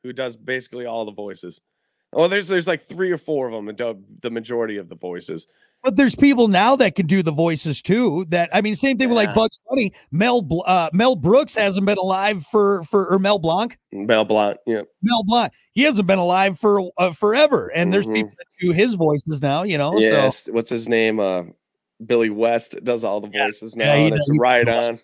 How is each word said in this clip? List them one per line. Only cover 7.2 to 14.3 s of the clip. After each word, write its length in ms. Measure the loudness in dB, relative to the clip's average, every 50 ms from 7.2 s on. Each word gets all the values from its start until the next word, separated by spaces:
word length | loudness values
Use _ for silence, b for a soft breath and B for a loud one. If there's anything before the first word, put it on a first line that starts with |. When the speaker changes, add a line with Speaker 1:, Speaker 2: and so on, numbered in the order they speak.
Speaker 2:
the 100 | 2 0 0
voices 480 | 0 0 0 0 -2 -4 -6 -6 -6
too. 440 | 0 0 0 2 2 0 0 -2 -4 -2
That, 200 | 0 -2 0 0 0
I 80 | 0
mean, 140 | 0 0 -2
same 220 | 0 0 0 0
thing 120 | 0 0 0
with, 80 | 2
like, 120 | 2 0 2
Speaker 1:
Yeah. 60 | 2
Speaker 2:
Bugs 240 | 0 0 0 -4 -10 _ -4
Bunny. 220 | -2 -2 -2 -2 b b b b
Mel 300 | 0 0 2 2 2 0
Bl-, 220 | 0 -2 -4 -4 0
uh, 240 | 2 2 2 0 0 0
Mel 220 | 2 2 2 2
Brooks 380 | 2 2 4 4 4 4 2 -2
hasn't 300 | 0 0 0 0 0 0
been 120 | 0 0
alive 460 | 0 0 -2 -2 0 0 -2 -2 -4 -8
for, 380 | 0 2 2 4 4 2 0 -4
for, 240 | 0 0 0 2 2
or 80 | 0 2
Mel 180 | 4 2 2 2
Blanc. 380 | 2 0 0 0 -2 -4 -6 _ _ _
Speaker 1:
Mel 320 | -12 -8 0 2 4 2 4
Blanc, 340 | 2